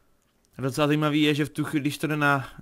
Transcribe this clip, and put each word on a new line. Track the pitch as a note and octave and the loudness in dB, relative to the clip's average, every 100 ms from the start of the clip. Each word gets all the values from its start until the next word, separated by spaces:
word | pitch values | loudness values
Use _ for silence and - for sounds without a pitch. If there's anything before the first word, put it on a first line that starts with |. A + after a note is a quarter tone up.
| _ _ _ _ _ - | _ _ _ _ _ -8
A | |
docela | C3 A#2+ D3 | -6 0 2
zajímavý | D3+ D3+ D3 | 2 2 2
je, | D3+ | 2
že | D3 | 2
v | C#3+ | 0
tu | - | -4
chvíli, | D3+ D#3 | -4 -2
když | C3+ C#3+ | -2 -2
to | D3+ | -4
jde | D3+ | 0
na, | D3 C#3 B2 - | 2 2 -2 -12